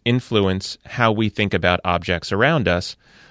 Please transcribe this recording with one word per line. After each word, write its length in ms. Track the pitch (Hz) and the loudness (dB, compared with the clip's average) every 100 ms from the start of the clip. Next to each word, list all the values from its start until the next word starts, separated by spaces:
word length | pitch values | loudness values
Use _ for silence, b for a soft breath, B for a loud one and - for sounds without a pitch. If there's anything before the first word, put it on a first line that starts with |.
influence 720 | - 123 - 110 95 95 - - - | -2 -2 0 2 2 0 -4 -12 -12
how 240 | - 113 | 0 0
we 180 | 107 110 | 2 -2
think 260 | - 101 | -2 -2
about 260 | 92 90 90 | 0 2 0
objects 480 | 90 87 85 87 - | 0 -2 -2 -4 -2
around 360 | 98 131 160 90 | 0 2 2 0
us. 280 | 87 - - b b b | 0 -4 -12 b b b